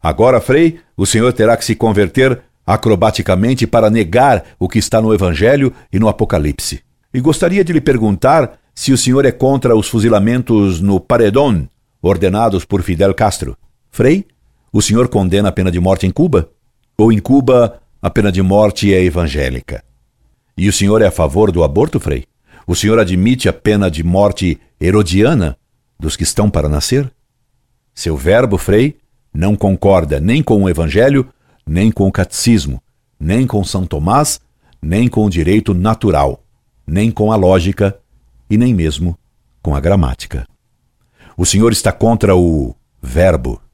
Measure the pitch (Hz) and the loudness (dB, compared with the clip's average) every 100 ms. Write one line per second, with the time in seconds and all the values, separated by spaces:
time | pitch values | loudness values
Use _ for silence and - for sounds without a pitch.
0 | 82 78 127 127 - 139 165 160 _ - | -4 0 2 2 2 2 2 0 _ -6
1 | 98 113 120 120 110 117 - 110 113 101 | -2 0 0 2 0 0 -2 -2 0 0
2 | 98 - 131 127 _ _ - - - 101 | 0 2 0 0 _ _ -4 -2 0 2
3 | 110 - 107 92 110 131 113 120 110 113 | 0 -2 -2 0 0 0 0 2 2 2
4 | 92 101 139 113 - _ 90 113 - 113 | 0 2 2 2 -2 _ -4 -2 0 0
5 | 110 104 92 80 107 143 135 - _ 95 | 2 0 0 0 2 2 0 -4 _ 0
6 | 113 - 110 90 73 71 - - _ _ | 0 0 -2 -2 -2 -4 -8 -12 _ _
7 | _ - 135 151 175 196 175 160 143 127 | _ -4 -2 0 0 0 0 0 0 0
8 | 107 98 131 160 123 - _ - - 131 | 0 0 2 2 0 -6 _ -10 -2 0
9 | - 127 135 127 135 135 123 113 107 117 | 2 2 0 0 0 0 2 0 0 0
10 | 110 107 101 123 123 110 101 87 98 98 | 2 2 0 -2 0 0 0 0 0 -2
11 | - 120 110 107 143 98 67 _ _ _ | 0 0 2 2 2 0 -4 _ _ _
12 | 87 95 95 98 113 95 - 101 90 85 | -2 0 0 0 0 -2 -4 -6 -4 0
13 | 98 95 107 - 67 57 _ _ _ - | 0 2 -2 -2 -10 -12 _ _ _ -2
14 | 123 185 - _ _ _ _ 107 - 107 | 0 0 -4 _ _ _ _ -4 0 0
15 | 123 117 92 98 101 - 92 87 90 95 | 0 0 0 0 0 -2 -2 0 0 0
16 | 95 92 170 113 85 _ _ _ _ _ | -2 0 0 0 -2 _ _ _ _ _
17 | 107 107 - 139 131 127 117 - _ _ | 2 2 2 2 4 2 2 -2 _ _
18 | 98 - 101 92 95 101 107 - 101 95 | -6 -2 -2 0 2 2 2 0 0 2
19 | 90 80 85 76 67 64 - 64 _ _ | 2 0 -4 -2 -4 -6 -10 -16 _ _
20 | _ _ _ _ _ - 95 98 98 110 | _ _ _ _ _ -4 -2 0 0 2
21 | 104 - 80 73 107 87 78 73 147 - | 2 0 -2 2 0 2 0 0 -2 -2
22 | - 65 - _ _ _ - 87 104 113 | -4 -8 -8 _ _ _ -6 -2 0 2
23 | 98 90 101 127 104 80 - 107 95 76 | 2 0 0 0 -2 -2 0 0 0 -2
24 | 82 90 101 98 92 78 _ _ 85 101 | -2 2 0 0 -4 -4 _ _ 0 2
25 | 98 92 110 156 82 65 _ _ _ _ | 2 2 2 2 -2 -6 _ _ _ _
26 | 80 - - - 104 82 73 76 - 127 | -10 -6 -6 0 0 0 -2 -2 -2 -2
27 | 139 _ _ _ _ _ _ _ _ - | -4 _ _ _ _ _ _ _ _ -12
28 | - 76 69 107 127 98 - 101 135 - | -8 -4 0 2 2 -2 0 2 0 -4
29 | _ _ _ 71 92 104 101 95 98 95 | _ _ _ -4 -2 0 0 0 2 2
30 | 78 71 82 131 156 110 95 82 82 73 | 0 -2 0 -2 0 2 2 0 -2 2
31 | 127 139 131 _ _ _ - 80 107 - | 2 2 -2 _ _ _ -6 0 0 2
32 | 98 - 92 - - 113 71 62 _ _ | 0 0 -4 -2 0 0 0 -10 _ _
33 | _ _ 76 110 127 107 92 95 92 76 | _ _ -4 -2 0 -2 -4 -4 -6 -4
34 | 78 123 151 - _ _ _ _ 76 90 | 0 0 0 -6 _ _ _ _ -4 0
35 | 123 - 104 90 80 104 107 92 98 110 | 0 0 0 0 0 0 0 -2 0 -2
36 | 110 78 71 67 _ _ _ _ - 82 | 0 0 0 -4 _ _ _ _ -6 -2
37 | 110 107 107 110 92 95 87 98 98 101 | -2 0 0 2 4 2 0 -2 -2 -4
38 | _ _ _ _ _ 104 123 107 80 76 | _ _ _ _ _ 0 2 2 0 -2
39 | 85 85 _ _ _ _ - 71 76 98 | -6 -6 _ _ _ _ -6 -2 0 2
40 | 73 64 - 65 - _ _ _ _ _ | 0 -4 -10 -12 -12 _ _ _ _ _
41 | _ _ _ - 90 101 117 110 - - | _ _ _ -6 -2 2 2 2 -2 0
42 | 113 117 98 92 87 80 64 - _ _ | 0 2 2 2 2 0 -4 -10 _ _
43 | 65 64 92 80 62 53 - | -8 0 2 2 -4 -10 -14